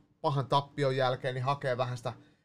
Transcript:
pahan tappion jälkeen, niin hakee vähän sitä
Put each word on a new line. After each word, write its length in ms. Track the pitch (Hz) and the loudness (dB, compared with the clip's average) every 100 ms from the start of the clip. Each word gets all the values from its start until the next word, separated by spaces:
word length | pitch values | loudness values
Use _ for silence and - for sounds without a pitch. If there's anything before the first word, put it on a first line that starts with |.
| _ _ | _ _
pahan 260 | 160 139 123 | -2 0 2
tappion 500 | 143 139 - 139 131 | 2 2 0 0 2
jälkeen, 380 | 127 127 135 | 2 0 -2
niin 100 | 127 | -2
hakee 320 | 127 143 139 120 | -2 0 -2 -2
vähän 200 | 127 120 | -2 -4
sitä 160 | 127 117 - _ | -8 -10 -16 _